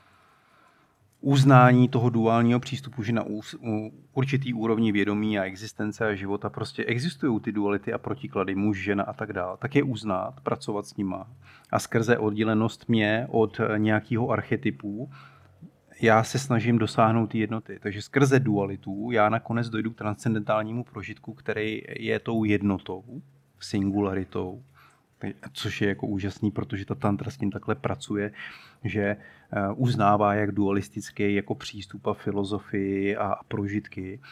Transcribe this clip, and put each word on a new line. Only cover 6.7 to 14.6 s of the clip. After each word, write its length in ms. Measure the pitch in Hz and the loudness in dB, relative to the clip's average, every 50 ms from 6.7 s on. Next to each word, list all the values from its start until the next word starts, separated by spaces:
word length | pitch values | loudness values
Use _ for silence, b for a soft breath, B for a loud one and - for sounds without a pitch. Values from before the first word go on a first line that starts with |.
| - - 113 | -6 -6 -4
existují 540 | - 117 120 127 - - - - 139 113 107 | -2 -2 -2 -2 -4 -4 -2 -2 0 0 0
ty 120 | - 117 | -2 -2
duality 420 | 101 104 101 101 101 98 - 110 110 | -2 0 0 0 0 -2 -2 -4 -6
a 40 | 104 | -6
protiklady, 580 | - 104 104 - - - - 104 95 95 95 | -6 -8 -8 -8 -8 -6 -4 -4 -2 -2 -2
muž, 220 | 98 104 107 104 95 | 0 0 0 0 0
žena 260 | 95 104 101 101 98 | 0 0 0 0 -2
a 100 | - 101 | -4 -6
tak 200 | - 110 104 101 | -8 -8 -6 -4
dál, 240 | 95 90 92 95 - | -4 -6 -6 -6 -8
tak 180 | - 131 135 | -8 -2 0
je 80 | 143 143 | 2 2
uznat, 580 | 139 117 104 107 107 95 92 98 117 135 - | 2 -2 -4 -4 -4 -4 -4 -4 -6 -10 -10
pracovat 440 | - - - - - - 107 101 101 | -6 -6 -6 -4 -4 -6 -6 -6 -6
s 120 | - - - | -6 -6 -4
nima 300 | 101 95 92 95 95 - - B B B B B B B | -4 -4 -4 -6 -10 -14 -18 B B B B B B B
a 80 | - 107 | -2 -2
skrze 380 | - - - 117 113 113 120 113 | -2 0 0 0 2 4 2 2
oddělenost 720 | 107 107 104 107 110 110 110 107 113 113 - - - - | 2 0 0 2 2 2 4 2 2 2 0 -4 -2 0
mě 380 | 117 113 107 104 107 113 127 139 | 2 2 4 2 2 0 -2 0
od, 300 | - 113 110 104 - - | 2 2 2 2 2 0
eh, 200 | 113 113 107 107 | -2 0 0 2
nějakého 500 | 107 110 107 107 - - 120 113 120 135 | 2 2 2 2 0 0 -2 0 0 0
archetypu 800 | 110 - - - 120 107 | 0 -2 0 -2 -2 -2